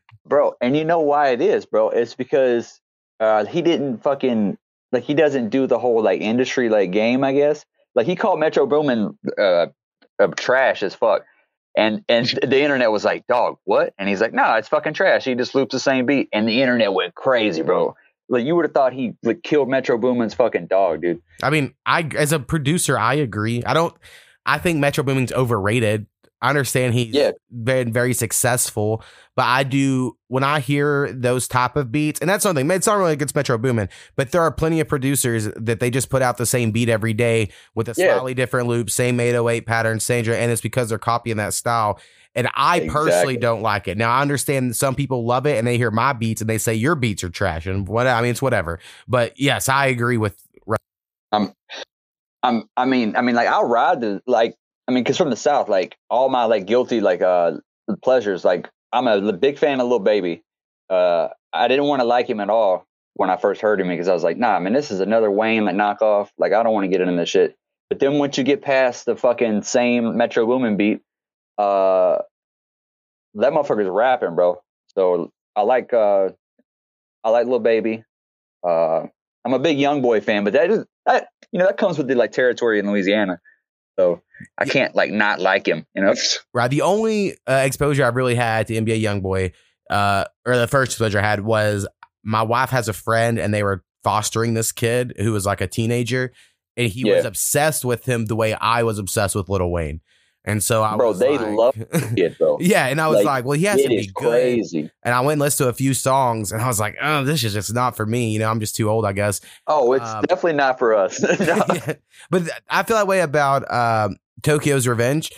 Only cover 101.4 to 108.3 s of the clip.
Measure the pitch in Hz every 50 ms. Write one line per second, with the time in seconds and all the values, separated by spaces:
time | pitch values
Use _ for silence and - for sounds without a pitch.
101.4 | 117 107 104 107 113 120 - 107 113 - - 165 120 107 117 101 87 80 - -
102.4 | - 78 73 - 165 185 208 180 147 127 139 156 156 156 156 - - 151 139 131
103.4 | 117 131 147 151 180 208 202 156 139 131 117 98 104 98 95 - 143 120 117 123
104.4 | 127 123 123 113 98 85 87 78 76 - - _ _ 117 123 123 127 143 156 147
105.4 | 143 147 - - 143 123 113 - 135 135 131 - - 135 131 139 135 120 113 113
106.4 | 107 90 101 110 117 127 120 98 107 107 - - 135 147 156 147 135 135 160 151
107.4 | 113 110 98 107 95 - 110 120 127 123 117 - 110 110 113 123 120 110